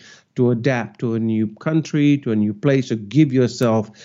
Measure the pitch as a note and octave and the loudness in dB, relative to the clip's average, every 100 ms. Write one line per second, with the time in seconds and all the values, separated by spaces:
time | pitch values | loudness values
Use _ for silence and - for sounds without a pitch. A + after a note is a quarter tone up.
0 | - - _ - B2 A#2+ B2 B2 G#2 - | -12 -20 _ -2 0 0 0 -2 -4 -8
1 | A#2+ A2+ A2+ A2 A2 G#2+ - D#3+ D3+ D3+ | -6 -2 -2 -2 -2 -4 -2 -2 -2 0
2 | D3 C#3+ B2+ G#2+ G#2 G#2 D3 C3+ B2 A2+ | 2 2 0 0 0 0 0 0 0 -6
3 | G#2 B2+ D#3 B2+ B2 - A#2+ A2 G#2 - | -2 2 2 2 0 0 0 0 -2 -10